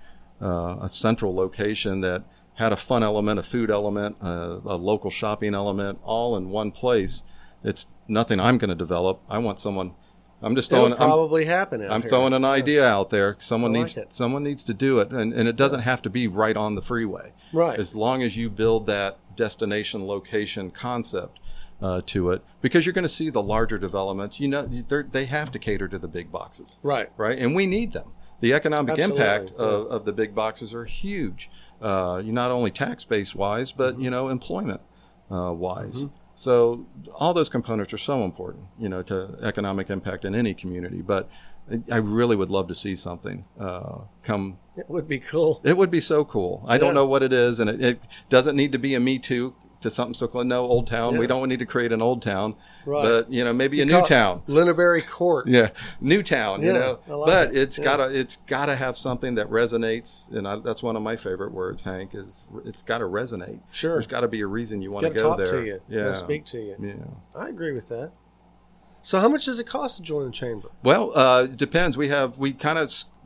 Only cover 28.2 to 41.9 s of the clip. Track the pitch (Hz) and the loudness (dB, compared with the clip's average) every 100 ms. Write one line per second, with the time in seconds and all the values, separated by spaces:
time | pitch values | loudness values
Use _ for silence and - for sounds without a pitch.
28.2 | - - 117 147 160 151 143 156 185 139 | -18 -2 2 2 2 0 2 2 2 4
29.2 | 107 104 92 - 110 104 110 113 104 101 | 4 2 -2 -4 0 0 -2 -4 -2 -2
30.2 | 107 104 110 110 110 117 117 - 196 202 | -2 0 -2 -4 -10 -10 -6 -4 -4 -2
31.2 | 107 90 - - - - 107 95 90 90 | -4 -6 -14 -18 -20 -8 -2 0 0 -2
32.2 | 107 120 123 123 110 - 139 - - 110 | -2 0 0 2 0 0 -4 -6 -2 -2
33.2 | 98 98 101 110 131 - 127 120 127 127 | -2 -2 -2 0 -4 -2 -2 0 -4 -2
34.2 | 131 127 - 175 185 95 - _ _ _ | -2 -4 -4 -6 -4 -8 -12 _ _ _
35.2 | - 92 90 85 90 92 95 123 143 - | -8 -4 -4 -4 -4 -6 -8 -8 -10 -12
36.2 | - - 131 120 117 120 - - - - | -20 -6 2 6 4 2 -8 -18 -18 -2
37.2 | 160 175 151 123 113 110 98 107 - 139 | 2 2 2 0 -2 -4 -4 -6 -2 -2
38.2 | 98 87 92 - 90 - 107 92 92 95 | -2 -4 -10 -12 -18 -8 -6 -6 -4 -6
39.2 | 95 - 113 104 101 98 95 98 92 95 | -6 -6 -6 -4 -4 -4 -4 -6 -6 -6
40.2 | 98 107 117 92 92 90 90 92 90 98 | -4 -2 -2 -4 -8 -8 -8 -8 -2 -2
41.2 | - - - - - 117 117 | -2 -12 -18 -18 -8 -8 -2